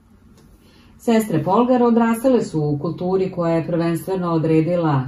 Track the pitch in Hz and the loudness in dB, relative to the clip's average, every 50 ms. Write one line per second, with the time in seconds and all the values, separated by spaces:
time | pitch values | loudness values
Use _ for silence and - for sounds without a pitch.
0 | _ _ - _ _ - - - - - - _ _ _ _ - - - - - | _ _ -20 _ _ -20 -20 -20 -20 -20 -20 _ _ _ _ -20 -20 -20 -20 -6
1 | - 247 226 220 220 - 170 147 135 185 196 233 247 247 254 240 240 233 226 226 | -2 0 2 2 2 0 -2 -2 0 2 2 2 4 4 2 2 4 4 4 2
2 | 233 226 226 226 - 269 254 220 - - - 156 147 147 147 143 - 170 - - | 2 2 0 0 2 2 2 2 0 -2 -4 -2 -2 -2 -2 -4 -4 -6 -6 -6
3 | 180 180 190 190 185 - - 175 170 165 165 165 151 170 175 165 170 170 165 160 | -4 -2 -2 -2 -2 -2 -4 -4 -2 0 0 -2 -2 -2 -2 -2 -2 -2 -2 -4
4 | - 185 190 185 175 170 165 160 151 160 160 160 156 170 180 175 165 156 143 131 | -4 -6 -4 -4 -2 -2 -2 0 0 2 2 2 2 0 0 0 0 0 0 -2
5 | 127 | -2